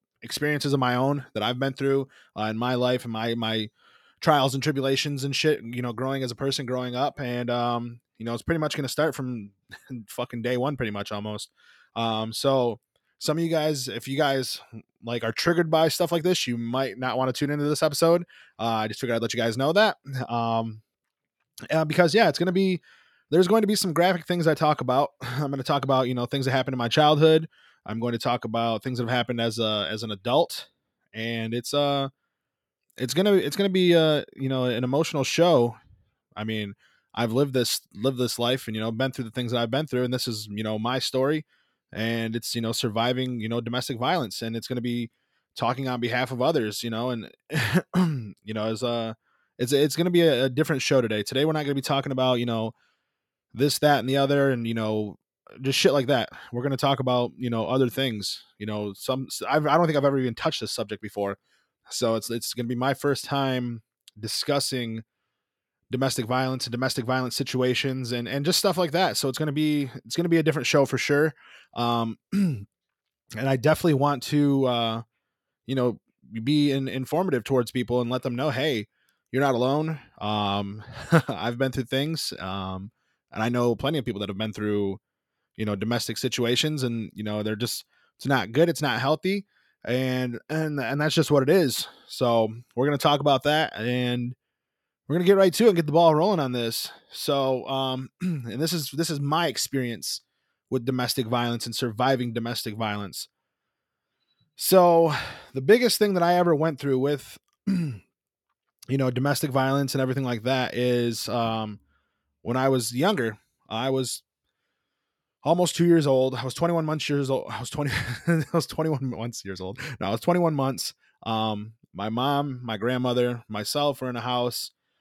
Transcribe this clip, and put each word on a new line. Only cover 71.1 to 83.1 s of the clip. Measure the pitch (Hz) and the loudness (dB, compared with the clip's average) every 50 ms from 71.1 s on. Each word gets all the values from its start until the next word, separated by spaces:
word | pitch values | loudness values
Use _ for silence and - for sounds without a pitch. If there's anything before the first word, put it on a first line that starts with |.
| 143 143 151 156 - _ - - - - - _ - | 4 4 4 2 0 _ -16 -20 -20 -20 -20 _ -6
Um, | 117 120 120 120 117 117 113 110 - _ | -2 0 2 2 2 2 0 -4 -8 _
<clears throat> | _ | _
and | - 202 196 170 135 101 98 - _ _ _ _ _ _ _ _ _ _ _ - - | 0 2 2 2 0 -2 -6 -12 _ _ _ _ _ _ _ _ _ _ _ -12 -8
I | 107 123 135 135 | -4 0 0 2
definitely | 127 113 151 156 - - 170 151 | 4 4 4 4 4 4 2 4
want | 127 139 147 143 123 - | 4 2 2 0 -2 -2
to, | - 151 147 147 143 139 135 135 | 0 2 2 4 4 4 2 2
uh, | 127 123 120 117 113 113 117 113 - _ _ _ _ _ _ _ _ _ _ _ - | 2 2 2 2 0 0 -4 -6 -10 _ _ _ _ _ _ _ _ _ _ _ -4
you | 135 | 0
know, | 135 123 123 104 - _ _ _ _ _ 65 101 113 110 | 2 2 2 0 -2 _ _ _ _ _ -12 -10 -4 0
be | 135 151 147 147 143 | 2 2 4 4 4
in-, | 135 139 135 | 2 0 -2
informative | 131 90 135 135 - - 165 190 185 143 120 104 | -4 -4 -6 -4 -2 -2 0 0 0 0 -2 0
towards | - 139 127 117 - | 2 2 2 2 0
people | - 156 131 - 123 123 | -2 -4 -2 0 0 0
and | 120 120 | 0 0
let | 123 127 - | -2 -2 -2
them | 131 120 | -4 -4
know, | 120 139 156 | -2 -2 -2
"Hey, | 120 131 139 156 135 110 104 - _ _ _ _ _ _ _ _ | -2 0 0 0 -2 -2 -4 -8 _ _ _ _ _ _ _ _
you're | - 131 143 | -2 2 2
not | 139 127 | 2 2
alone." | 117 123 131 139 151 156 160 160 143 - - _ - | 2 2 2 2 0 0 -2 -4 -8 -10 -16 _ -6
Um, | - 104 107 107 104 98 101 101 101 98 101 107 104 - - - - - | -4 -2 0 0 0 0 0 -2 -2 -4 -8 -12 -14 -16 -16 -16 -2 2
<laughs> | 170 160 - | 2 2 2
I've | - 120 80 95 120 120 120 | 0 -4 -4 -4 -4 -2 0
been | 135 135 | -2 -2
through | 127 139 120 | -2 -4 -4
things, | - - 135 143 156 165 151 - - - - | -2 -2 -2 -2 -2 -4 -4 -6 -8 -8 -8
um, | - 95 95 98 95 95 95 92 98 110 - _ _ _ | -8 -6 -6 -6 -4 -6 -6 -8 -8 -12 -16 _ _ _